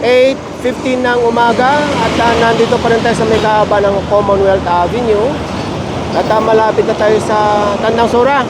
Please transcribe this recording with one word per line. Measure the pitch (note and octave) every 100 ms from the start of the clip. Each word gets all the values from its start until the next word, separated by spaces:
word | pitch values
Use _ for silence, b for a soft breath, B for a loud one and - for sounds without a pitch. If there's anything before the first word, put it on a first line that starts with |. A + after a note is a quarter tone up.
eight | A#3 B3+ C4 C4+ - -
fifteen | B3 A#3+ C4 B3+
ng | B3 A#3+
umaga | A#3 A#3 A#3 A#3 B3+ D4
at, | D4 C4+ A3+ -
ah, | A#3 A#3
nandito | A3+ A3+ A3+ A#3+
pa | A#3
rin | A3+
tayo | A3+ A3
sa | A3
may | A3
kahaba | G#3+ G#3+ G3+ G#3 G3+
ng | G3 -
Commonwealth | G3+ G3+ G3 G3 F#3+ F3+
Avenue. | F3 F3 G#3+ A#3+ G#3 A#3+ D4 G#3+ - - - - - -
At, | E3 -
ah, | G#3+
malapit | A3 A3 A3 A3 G3+
na | G#3+
tayo | G#3+ G#3+
sa | G#3 G#3+ G#3 G#3 G#3 G3+
Tandang | A3+ A3+ A#3
Sora. | A#3 B3 C#4